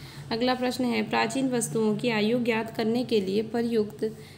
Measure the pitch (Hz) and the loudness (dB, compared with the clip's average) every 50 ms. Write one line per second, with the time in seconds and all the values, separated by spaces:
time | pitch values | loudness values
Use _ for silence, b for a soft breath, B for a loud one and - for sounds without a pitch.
0 | B B B B B B 233 226 247 254 254 240 254 247 240 - 254 240 233 220 | B B B B B B -2 0 2 2 2 2 0 -2 -2 0 0 0 0 0
1 | 214 214 233 226 226 226 - 269 269 262 247 240 220 - - 226 220 214 214 208 | 0 0 2 2 2 2 0 0 0 0 0 0 0 0 0 2 2 2 2 2
2 | - 240 226 214 208 214 240 247 240 240 226 220 226 214 - - 226 220 226 247 | 0 0 2 2 2 2 2 2 2 2 0 0 -2 -4 -4 -2 0 0 2 0
3 | 254 233 233 214 190 185 196 214 220 220 - 240 233 233 233 220 214 208 - - | 0 2 2 2 2 2 0 0 0 0 -2 -2 0 2 2 2 0 0 -2 -4
4 | 220 220 220 B B B B | -4 -4 -4 B B B B